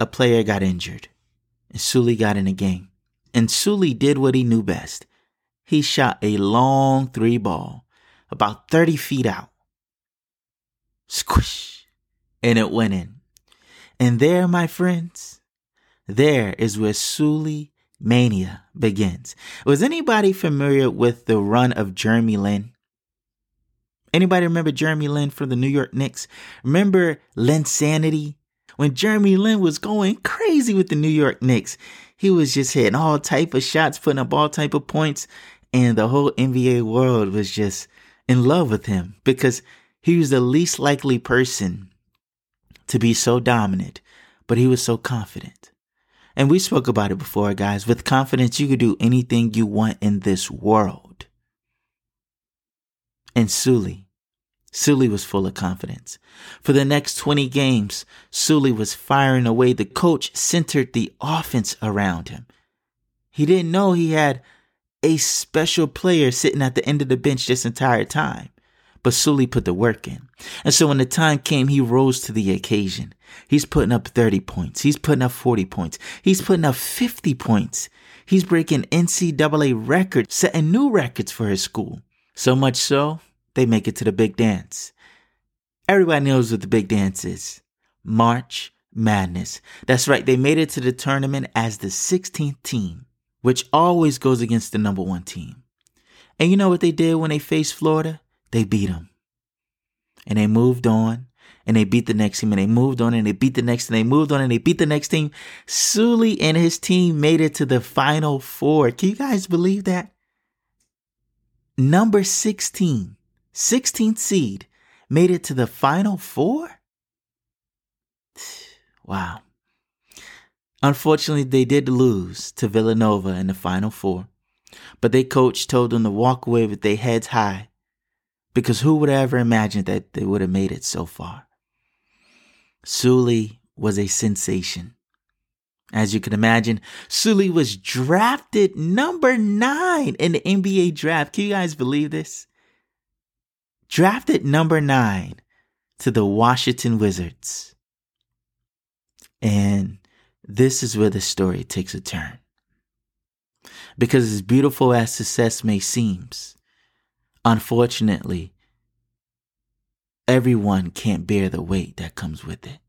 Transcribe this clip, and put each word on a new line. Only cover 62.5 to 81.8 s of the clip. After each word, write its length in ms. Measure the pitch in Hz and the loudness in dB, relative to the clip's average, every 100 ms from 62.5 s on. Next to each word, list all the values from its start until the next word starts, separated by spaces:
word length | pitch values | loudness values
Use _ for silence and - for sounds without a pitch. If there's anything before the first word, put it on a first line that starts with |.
| _ _ _ _ _ _ _ _ | _ _ _ _ _ _ _ _
He 140 | - | -4
didn't 260 | 147 185 170 | 2 2 2
know 220 | 180 196 | 0 2
he 200 | 175 165 | 2 2
had 280 | 156 147 127 _ _ _ _ _ _ | 2 0 -2 _ _ _ _ _ _
a 140 | 151 160 | 0 2
special 720 | - - - 156 165 - 156 | 0 -4 -4 -2 0 0 -2
player 420 | - 185 170 135 | -2 0 2 2
sitting 320 | 123 - 147 | 2 0 0
at 120 | 135 | -2
the 100 | 127 - | -2 -2
end 160 | 147 | -2
of 60 | 135 | 0
the 80 | 127 | 0
bench 300 | 147 135 - | 0 -2 -2
this 200 | 127 120 | -2 -2
entire 380 | 117 131 117 | -2 0 0
time. 440 | 104 - 139 - - _ _ _ _ _ | 0 -2 -4 -6 -14 _ _ _ _ _
But 100 | 127 | 0
Suli 320 | 123 - 143 127 | 2 2 2 2
put 180 | 123 | 0
the 80 | 98 | -2
work 360 | 90 117 110 - | 0 0 -2 -8
in. 200 | - - _ - - | -16 -18 _ -18 -4
And 100 | - | 0
so 140 | - 156 | 2 2
when 100 | 139 | 2
the 80 | 127 | 0
time 320 | - 160 143 | 2 2 0
came, 300 | - 147 131 | -2 0 2
he 120 | 139 | 2
rose 400 | 123 127 135 127 | 2 4 2 0
to 100 | - | -4
the 180 | 110 98 | -2 0
occasion. 640 | 92 - 107 98 - - - _ - _ | -2 0 -2 -2 -6 -12 -16 _ -20 _
He's 180 | 143 | 0
putting 280 | 143 156 107 | 2 0 2
up 160 | 120 - | 0 0
thirty 320 | - 113 98 | 0 2 2
points. 420 | - - 156 - | -4 -8 -8 -2
He's 160 | 143 147 | -2 0
putting 240 | - 143 | 0 0
up 80 | 127 | 0
forty 340 | 123 127 117 | -2 -2 0
points. 360 | 92 - 82 - - - | -2 -6 -10 -10 -16 -4
He's 220 | - 190 | 0 0
putting 220 | - 185 | 2 2
up 100 | 147 | 2
fifty 580 | 131 - - 247 - - | -2 -6 -4 -4 -4 -4
points. 560 | 127 - 110 - - - _ - - - | -4 0 0 0 -8 -12 _ -20 -20 0
He's 160 | 190 | 0
breaking 440 | 185 170 160 143 - | 2 0 2 -2 0
N 160 | 165 175 | 0 0
C 240 | - 175 | 0 -2
double 320 | 139 151 151 | 0 0 2
A 100 | 143 | 0
records, 600 | 117 113 160 185 151 110 | 0 0 0 2 0 -2
setting 380 | - 170 165 156 | 0 0 2 2
new 180 | 202 285 | 2 2
records 400 | 208 123 - 98 | 2 0 -6 -10
for 180 | - 107 | -4 -2
his 140 | 95 | -2
school. 380 | - - | -4 -6